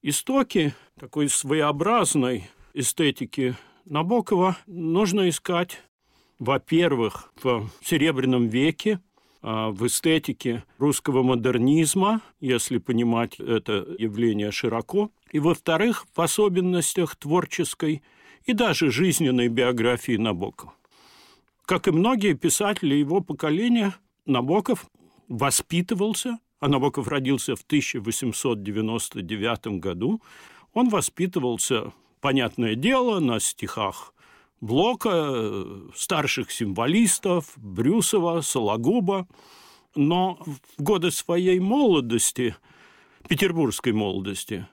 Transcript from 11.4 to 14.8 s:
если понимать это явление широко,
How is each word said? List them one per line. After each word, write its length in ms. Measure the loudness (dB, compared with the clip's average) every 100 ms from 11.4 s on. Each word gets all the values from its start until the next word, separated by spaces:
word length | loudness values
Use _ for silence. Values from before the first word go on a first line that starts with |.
| 0 2 4 4 2 2 2 0 -4 _
если 380 | -2 -2 0 -4
понимать 600 | -2 0 2 2 -2 -6
это 480 | -2 -2 0 -4 -4 -6
явление 540 | -4 0 0 2 -2
широко, 640 | -2 -2 -4